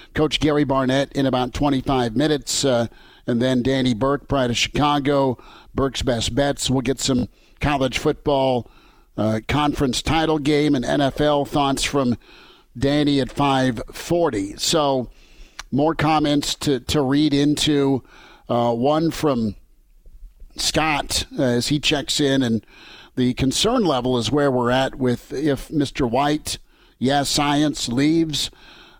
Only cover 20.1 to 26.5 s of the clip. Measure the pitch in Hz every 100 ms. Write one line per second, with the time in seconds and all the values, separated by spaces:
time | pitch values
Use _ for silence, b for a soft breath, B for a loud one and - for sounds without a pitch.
20.1 | - - - - - - 156 156 143 -
21.1 | - - 254 131 120 - 147 - 156 -
22.1 | - 139 135 123 110 B B B B B
23.1 | - 123 - 135 - 214 254 185 131 123
24.1 | 123 110 147 143 123 120 127 135 - 127
25.1 | 120 - 139 151 131 - 151 135 - 127
26.1 | 123 147 151 -